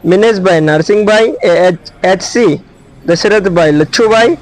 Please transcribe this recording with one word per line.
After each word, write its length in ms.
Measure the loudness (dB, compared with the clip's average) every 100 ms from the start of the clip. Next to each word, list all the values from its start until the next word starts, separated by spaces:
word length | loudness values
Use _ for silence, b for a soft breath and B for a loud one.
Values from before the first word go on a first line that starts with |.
મિનેશભાઈ 600 | 0 2 2 0 0 0 2
નારસિંગભાઈ, 600 | 0 0 0 2 2 0 -2 -2
એ 40 | 2 0
એચ, 120 | -2 -12 -6
એચ 180 | -2 -2
સી, 300 | -4 -2 0 -2 -10 -20 -20 -14 -4
દશરથભાઈ 720 | -2 0 0 0 0 0 0
લચ્છુભાઈ 580 | -2 0 0 2 0 -2